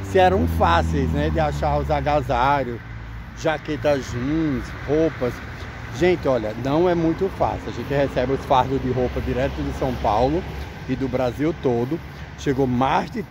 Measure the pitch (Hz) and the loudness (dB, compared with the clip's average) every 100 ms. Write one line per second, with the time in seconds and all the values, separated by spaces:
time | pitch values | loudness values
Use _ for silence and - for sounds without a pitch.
0 | - 190 185 190 247 - 190 170 160 160 | 2 4 6 6 2 2 4 4 2 0
1 | 131 147 151 160 151 147 156 147 143 147 | 0 0 0 2 0 0 0 0 0 0
2 | 139 147 127 127 131 143 123 117 - - | 2 0 2 2 4 2 0 -6 -10 -12
3 | - - - - 160 151 - 147 147 143 | -12 -12 -14 -4 -2 -2 -4 -2 2 0
4 | 120 120 127 160 156 127 98 - - 151 | 0 -4 -2 0 0 -2 -4 -8 0 2
5 | 160 139 123 117 - - - - - 113 | 2 2 -4 -4 -12 -12 -12 -12 -10 0
6 | 175 170 139 127 107 110 123 151 180 170 | 2 4 2 2 0 -4 0 2 4 4
7 | 160 160 190 - 139 104 - 113 117 143 | 2 2 -2 0 0 0 -6 -8 -2 0
8 | 139 127 127 135 - 135 127 135 127 127 | 2 2 0 -2 2 2 4 0 0 0
9 | 123 131 120 123 135 147 143 131 139 123 | 0 -2 -2 -2 -2 -2 -6 -2 -4 0
10 | 120 104 131 160 - - - - - 127 | 0 2 2 0 -4 -10 -10 -12 -6 -4
11 | 131 123 127 113 151 165 139 117 123 160 | -2 0 -2 0 -2 0 0 0 0 -4
12 | - - - - - 131 135 120 135 175 | -8 -14 -14 -6 -2 0 2 2 2 2
13 | 180 240 - | -2 -6 -8